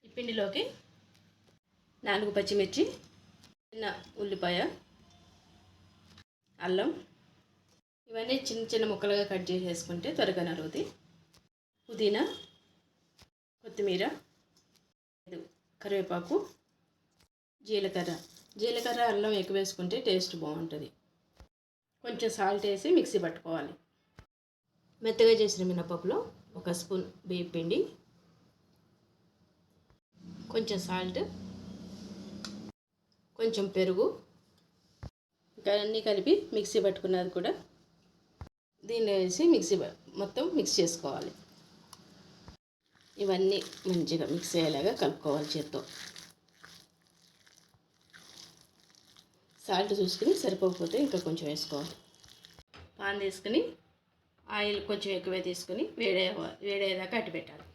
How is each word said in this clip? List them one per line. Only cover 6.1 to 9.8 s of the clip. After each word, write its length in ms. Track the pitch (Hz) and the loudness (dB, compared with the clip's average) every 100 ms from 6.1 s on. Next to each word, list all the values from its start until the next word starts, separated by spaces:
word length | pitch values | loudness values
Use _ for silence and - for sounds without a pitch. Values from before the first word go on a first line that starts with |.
| - - _ _ _ | -20 -20 _ _ _
అల్లం, 320 | 180 185 254 320 - _ _ _ _ _ _ _ _ _ _ | -2 0 0 -4 -12 _ _ _ _ _ _ _ _ _ _
ఇవన్నీ 260 | 226 233 262 - | -8 -2 -2 0
చిన్న 140 | 226 226 | -4 0
చిన్న 120 | 226 214 | 2 2
ముక్కలుగా 340 | 190 202 202 202 | 2 2 2 2
కట్ 160 | 190 180 | -2 0
చేసేసుకుంటే 580 | 185 180 170 | 0 0 -4